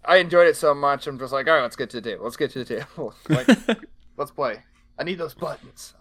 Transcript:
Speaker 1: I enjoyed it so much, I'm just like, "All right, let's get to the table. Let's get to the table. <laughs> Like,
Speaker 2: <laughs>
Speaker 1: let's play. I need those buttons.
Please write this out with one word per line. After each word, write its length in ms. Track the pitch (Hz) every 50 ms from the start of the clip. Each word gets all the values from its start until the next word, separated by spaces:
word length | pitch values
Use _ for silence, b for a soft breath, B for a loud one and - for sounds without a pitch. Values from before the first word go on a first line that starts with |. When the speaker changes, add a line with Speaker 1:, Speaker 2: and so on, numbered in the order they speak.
| _
Speaker 1:
I 120 | - 170 190
enjoyed 300 | 180 170 175 175 175 165
it 80 | 151 -
so 160 | - 151 143
much, 340 | 143 143 143 139 135 - 151
I'm 100 | 135 123
just 140 | 131 127 135
like, 140 | 135 135 156
"All 60 | 160
right, 60 | 151
let's 140 | 127 117 -
get 140 | - 127 113
to 100 | - 120
the 80 | 107 120
table. 120 | 101 - -
Let's 120 | 117 - -
get 140 | 151 131
to 120 | - 131 123
the 20 |
table. 480 | - 120 107 135 - - - 151 107 - _
<laughs> 80 | _ -
Like, 180 | 156 - - -
Speaker 2:
<laughs> 720 | 233 - - - 226 - - - - _ _ - _ -
Speaker 1:
let's 140 | 143 139
play. 320 | _ - 143 123 107 113 _ _ _ _ _ _ _ -
I 40 | 143
need 140 | 165 190 175
those 160 | 170 151 -
buttons. 600 | - 170 156 - - - - _ - - - _ _